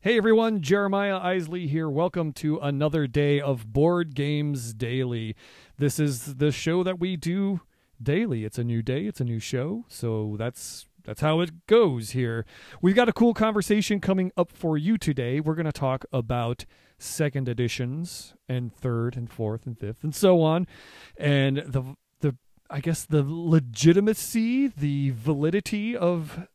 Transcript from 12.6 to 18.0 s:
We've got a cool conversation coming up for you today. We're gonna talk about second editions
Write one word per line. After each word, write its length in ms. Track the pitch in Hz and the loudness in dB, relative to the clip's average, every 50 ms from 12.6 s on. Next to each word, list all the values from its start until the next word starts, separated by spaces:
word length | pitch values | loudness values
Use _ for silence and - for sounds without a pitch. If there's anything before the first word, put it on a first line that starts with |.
| - - - - | -20 -20 -14 0
We've 160 | - 180 196 | 2 4 6
got 120 | 220 247 233 | 6 4 4
a 40 | 220 | 4
cool 200 | - 233 240 226 | 4 4 4 4
conversation 680 | - 220 220 214 208 185 - 208 214 202 - 208 202 | 4 0 0 2 0 0 2 2 0 2 0 -2 -2
coming 320 | - - 190 190 185 185 - | 0 0 0 0 0 -2 0
up 140 | - 175 - | -2 -2 -2
for 260 | - - - 165 156 | -2 -6 -2 0 0
you 220 | 151 151 180 226 202 | 0 2 0 0 0
today. 420 | - - 147 131 127 120 127 147 | 0 -2 -2 -2 -2 -2 -2 -2
We're 140 | 156 151 156 | -2 -2 -2
gonna 180 | 160 170 156 147 | -2 -2 -4 -4
talk 320 | - 143 131 131 135 - - - | -2 -2 -2 -2 -2 -6 -4 -4
about 520 | 135 117 110 123 123 117 117 120 - - - _ _ _ _ _ _ | -4 -2 -2 -2 -2 -2 -2 -4 -6 -8 -18 _ _ _ _ _ _
second 500 | - - - - 156 147 135 143 135 123 | -14 -14 -4 -2 -2 -2 0 -2 -4 -4
editions 840 | 120 113 123 117 - - 127 123 131 156 | -2 -2 -2 -2 -2 -4 -4 -4 -4 -6